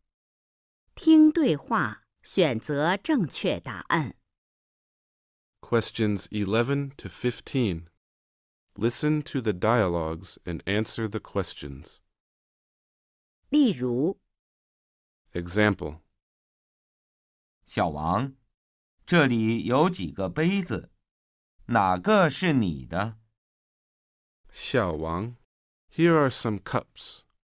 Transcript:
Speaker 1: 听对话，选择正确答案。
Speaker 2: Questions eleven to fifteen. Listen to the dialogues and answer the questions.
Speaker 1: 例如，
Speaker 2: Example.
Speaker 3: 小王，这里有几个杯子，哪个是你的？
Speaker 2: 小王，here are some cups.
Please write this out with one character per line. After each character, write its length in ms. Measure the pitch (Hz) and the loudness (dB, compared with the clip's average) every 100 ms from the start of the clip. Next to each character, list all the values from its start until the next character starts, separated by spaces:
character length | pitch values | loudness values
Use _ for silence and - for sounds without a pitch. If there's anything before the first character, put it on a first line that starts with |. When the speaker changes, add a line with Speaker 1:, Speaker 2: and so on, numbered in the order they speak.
| _ _ _ _ _ _ _ _ _ - | _ _ _ _ _ _ _ _ _ 0
Speaker 1:
听 360 | 320 311 311 | 6 8 8
对 240 | 330 277 143 | 6 2 2
话， 520 | - 220 117 107 _ _ | 0 -2 -2 -6 _ _
选 360 | - - 160 113 | -4 2 2 2
择 380 | - 143 156 202 | -2 0 0 0
正 300 | - 294 160 | 0 0 0
确 300 | - 185 95 | -2 -2 -2
答 260 | - 98 - | -6 -10 -2
案。 280 | 165 123 - _ _ _ _ _ _ _ _ _ _ _ _ _ _ | -2 -2 -8 _ _ _ _ _ _ _ _ _ _ _ _ _ _
Speaker 2:
Questions 680 | - 117 - - 107 101 - | -2 -2 0 0 0 0 -4
eleven 600 | 107 95 110 120 143 139 - | -4 0 0 0 -2 -4 -10
to 100 | 92 | -14
fifteen. 760 | - 123 - - 135 113 82 82 _ _ _ _ _ _ _ _ | -6 -4 -4 -4 -2 0 -2 -8 _ _ _ _ _ _ _ _
Listen 480 | - 117 - 151 151 | -4 -2 0 0 -2
to 180 | - 135 | -2 -4
the 120 | 113 | -2
dialogues 840 | 90 107 120 95 85 80 82 95 - - | 0 2 2 2 0 -2 -6 -10 -12 -8
and 180 | 82 | -6
answer 440 | - 104 110 - 110 | -2 -2 -2 -4 -6
the 120 | 104 | -6
questions. 760 | - 101 90 - 71 69 71 - _ _ _ _ _ _ _ _ _ _ _ _ _ _ _ | -6 -6 -6 -8 -12 -14 -16 -20 _ _ _ _ _ _ _ _ _ _ _ _ _ _ _
Speaker 1:
例 220 | 302 262 | 2 2
如， 480 | 131 123 120 156 - _ _ _ _ _ _ _ _ _ _ _ | 2 -2 0 0 -2 _ _ _ _ _ _ _ _ _ _ _
Speaker 2:
Example. 680 | 90 87 95 107 98 78 76 _ _ _ _ _ _ _ _ _ _ _ _ _ _ _ _ _ | -8 -4 2 2 2 -6 -10 _ _ _ _ _ _ _ _ _ _ _ _ _ _ _ _ _
Speaker 3:
小 220 | - 90 | -4 -2
王， 460 | 73 78 98 135 - _ _ _ _ _ _ - | -2 0 0 -2 -8 _ _ _ _ _ _ 2
这 220 | 175 139 | 4 4
里 380 | 117 113 113 82 | 4 2 0 0
有 220 | 127 180 | 2 2
几 240 | - 82 | 0 -6
个 160 | - 95 | -4 -4
杯 360 | 90 165 196 | 0 0 0
子， 260 | 170 101 - _ _ _ _ _ _ _ - | -2 -6 -8 _ _ _ _ _ _ _ -2
哪 320 | 117 95 90 | 2 2 0
个 320 | 202 214 165 | 2 4 4
是 200 | - 180 | 2 0
你 340 | 139 98 71 62 | 2 0 -4 -6
的？ 320 | 82 110 110 _ _ _ _ _ _ _ _ _ _ _ _ - | -6 -6 -8 _ _ _ _ _ _ _ _ _ _ _ _ -18
Speaker 2:
小 440 | - - 127 92 | -10 -2 0 0
王， 440 | 78 80 85 113 120 _ _ _ _ _ | -2 -4 -4 -6 -12 _ _ _ _ _
here 200 | - 170 | 0 2
are 160 | 160 139 | 4 2
some 300 | - 117 101 | 0 -4 -4
cups. 640 | - 120 - - - - _ _ _ | -4 -6 -6 -12 -18 -18 _ _ _